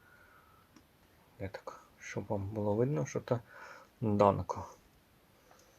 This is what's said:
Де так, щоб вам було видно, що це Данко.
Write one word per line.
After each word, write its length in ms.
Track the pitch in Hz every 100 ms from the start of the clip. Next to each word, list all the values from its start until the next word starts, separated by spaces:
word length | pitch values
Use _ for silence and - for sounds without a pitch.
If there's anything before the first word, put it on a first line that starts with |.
| - - - - - - _ - - _ _ _ - -
Де 100 | 95
так, 320 | - - - - -
щоб 280 | - - 101
вам 220 | 104 98
було 260 | 107 104
видно, 320 | 107 127 151 139
що 140 | -
це 200 | - 120 - - - - - -
Данко. 640 | 113 104 101 92 90 - - - - _ _ _ _ _ _ - -